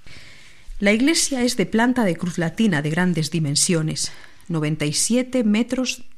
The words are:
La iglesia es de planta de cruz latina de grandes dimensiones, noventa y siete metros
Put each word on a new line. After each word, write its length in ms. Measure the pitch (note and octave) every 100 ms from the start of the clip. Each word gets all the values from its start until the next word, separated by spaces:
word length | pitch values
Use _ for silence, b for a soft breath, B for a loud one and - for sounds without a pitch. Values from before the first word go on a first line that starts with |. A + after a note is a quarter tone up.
| B B B B B B B B
La 140 | G3+
iglesia 500 | A3 C#4 E4 - C4
es 140 | A#3+ -
de 80 | F3+
planta 400 | A3 A#3+ B3 G3+
de 100 | E3
cruz 220 | F3 F3
latina 440 | E3 E3 A3 D3+
de 100 | D3+
grandes 380 | E3 F3+ E3 D#3+
dimensiones, 840 | E3+ D3 D3+ - D#3+ D#3 D3+ - B B B B
noventa 380 | D#3+ D3+ D#3+ D3+
y 80 |
siete 500 | D#3 - B3 B3+ B3+
metros 640 | G#3+ G#3 A#3+ B3+ B3 - -